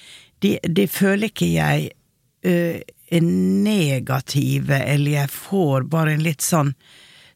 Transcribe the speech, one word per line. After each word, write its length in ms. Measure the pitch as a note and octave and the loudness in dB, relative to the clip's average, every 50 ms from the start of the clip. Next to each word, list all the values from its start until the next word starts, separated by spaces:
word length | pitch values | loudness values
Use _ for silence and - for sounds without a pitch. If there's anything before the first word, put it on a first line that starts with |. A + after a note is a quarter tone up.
| - - - - - _ _ - | -20 -20 -20 -20 -20 _ _ -2
de, 180 | - G3 G#3 - - | 0 0 0 0 -2
de 240 | F3 D#3+ F#3+ G3+ | -2 0 0 0
føler 420 | E3+ - - G3 G3 G3 G3+ G#3+ G#3 | 0 0 0 2 2 2 0 -2 -4
ikke 220 | - - E3+ E3+ E3 | -4 -2 -2 0 0
jeg, 380 | D#3+ D#3 D3+ D3 D3 D3+ - - _ _ _ _ _ _ _ _ _ - | 0 0 0 0 0 -2 -6 -10 _ _ _ _ _ _ _ _ _ -2
eh, 380 | F#3 F3 F3 E3+ E3+ E3 - - - - _ - - | -2 0 0 0 -2 -4 -6 -10 -16 -20 _ -8 -2
er 100 | F3 E3 | 0 2
negative, 1500 | E3 E3+ F3+ F#3 F#3 F#3 F#3+ G3 G3+ G#3+ G#3+ G3+ D#3+ C#3+ C3+ B2+ A2 A#2+ C3 C3+ - - - C#3+ C3 C3 C3+ C#3 C3 B2+ C#3+ C3+ - | 2 2 2 2 2 2 2 2 2 2 2 2 2 2 0 0 -2 -2 -2 -4 -2 -2 -2 0 0 0 0 0 0 0 0 0 0
eller 260 | - C#3+ C#3+ C#3+ D3 | 0 0 0 2 2
jeg 180 | D3 C#3+ C#3+ C3+ | 0 0 -2 -2
får 580 | - - - - G3 G3 F3+ C#3+ C3+ C3 B2+ - | -4 -8 -10 -4 -2 0 2 2 2 0 -2 -2
bare 240 | D#3 E3 D#3+ D#3 D3+ | 0 0 0 2 0
en 100 | D3 D#3 | 0 0
litt 180 | E3+ D3+ - - | -2 -2 -4 -4
sånn 320 | - F3+ D#3+ C#3 C#3+ C3+ - _ - - - - - - - - - _ | 0 0 2 2 0 -2 -6 _ -20 -20 -20 -20 -20 -20 -20 -20 -16 _